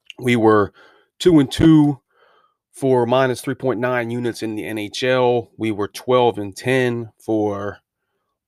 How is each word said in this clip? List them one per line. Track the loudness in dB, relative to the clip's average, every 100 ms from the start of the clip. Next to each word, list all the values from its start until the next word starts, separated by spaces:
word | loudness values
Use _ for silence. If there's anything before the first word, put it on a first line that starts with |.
| -20 -6
We | -2 2
were | 4 4 0 -6 -20 _ _ _
two | 4 4
and | 2
two | 2 4 6 4 -2 _ _ _ _ _ _ _
for | -6 0 0 2
minus | 2 0 -2
three | -8 -6
point | -4 -4
nine | -4 -4 -4
units | -6 -6 -6
in | -8 -8
the | -8
N | -8
H | -8 -6
L. | -2 0 2 0 -4 -6
We | -6
were | -4 -8
twelve | -8 0 2 2 0
and | -8
ten | -8 -2 0 0 -4 -10 _
for | -4 -2 -2 -4 -10 -12 _ _ _ _ _ _